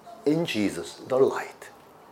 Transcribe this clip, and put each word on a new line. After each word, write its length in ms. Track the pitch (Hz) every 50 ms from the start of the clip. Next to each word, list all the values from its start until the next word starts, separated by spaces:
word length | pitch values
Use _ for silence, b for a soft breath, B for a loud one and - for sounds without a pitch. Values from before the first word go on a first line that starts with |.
| - - - - -
In 220 | 143 151 165 170
Jesus, 520 | - - 110 101 92 80 85 82 - - - -
the 120 | - 127 131
light. 520 | 135 - - - - - - - - - - - - - - - - -